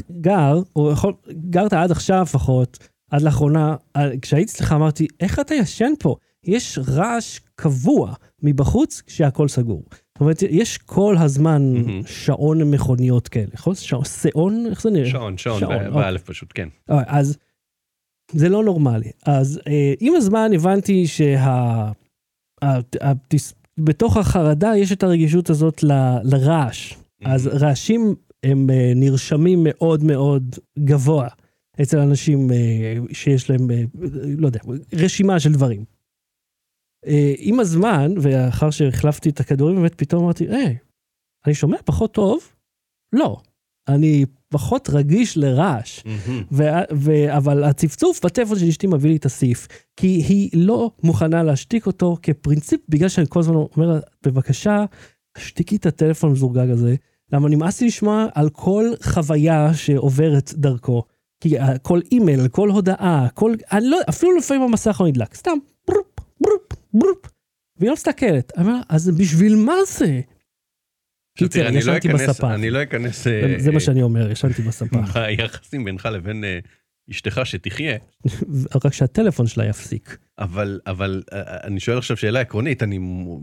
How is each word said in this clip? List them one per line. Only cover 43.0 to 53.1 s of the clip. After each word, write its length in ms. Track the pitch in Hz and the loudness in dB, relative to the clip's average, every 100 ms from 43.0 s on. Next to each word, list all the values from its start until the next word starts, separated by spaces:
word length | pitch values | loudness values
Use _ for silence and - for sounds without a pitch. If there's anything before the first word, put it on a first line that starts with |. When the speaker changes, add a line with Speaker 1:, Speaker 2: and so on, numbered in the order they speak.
| _ | _
Speaker 1:
לא. 240 | 233 285 101 _ _ _ _ - | 0 0 -4 _ _ _ _ -2
אני 360 | 139 156 147 135 _ - | 2 4 2 0 _ -8
פחות 400 | 143 - 262 - | -6 -2 -4 -2
רגיש 440 | 143 143 190 233 160 | 0 2 2 0 0
לרעש. 680 | 139 127 185 120 107 - 110 | 0 2 0 -2 -8 -14 -10
Speaker 2:
מהמם. 360 | 107 95 127 95 | -8 -6 -8 -4
Speaker 1:
ו-, 120 | 143 151 165 - | 0 0 0 -2
ו-, 420 | 147 147 151 147 143 | -2 2 2 2 0
אבל 280 | 143 143 | 2 2
הצפצוף 600 | 147 139 160 - 359 339 | 2 0 -2 0 -2 0
בטלפון 340 | 175 254 220 208 | -2 -2 -2 0
של 80 | 170 | 0
אשתי 200 | 160 196 | 0 0
מביא 240 | 151 151 | 2 2
לי 60 | 156 | 0
את 100 | 135 | -2
הסיף, 420 | - 127 117 - - _ - | -2 -2 -2 -6 -20 _ -4
כי 100 | 185 | 0
היא 420 | 185 151 202 196 | 2 2 2 2
לא 360 | 165 185 233 233 - | 2 2 2 -2 -2
מוכנה 400 | 165 160 160 165 | 0 2 0 2
להשתיק 440 | 160 139 - 233 202 | 0 -2 -2 -4 -2
אותו 300 | - 180 170 | -2 -2 -2
כפרינציפ, 580 | - 147 147 151 - 320 - | -4 -4 0 0 0 -4 0
בגלל 200 | 151 | 0
שאני 180 | 185 | 0